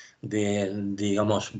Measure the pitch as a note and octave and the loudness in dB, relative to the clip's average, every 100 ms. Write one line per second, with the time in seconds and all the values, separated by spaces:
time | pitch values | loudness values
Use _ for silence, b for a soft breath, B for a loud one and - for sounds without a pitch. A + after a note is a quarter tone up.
0 | B B G#2 G#2+ G2+ G#2 G2 G#2 G2+ G2 | B B -4 0 2 2 0 -2 -4 -2
1 | G#2 G2+ G#2+ G2+ - | 0 2 4 2 -2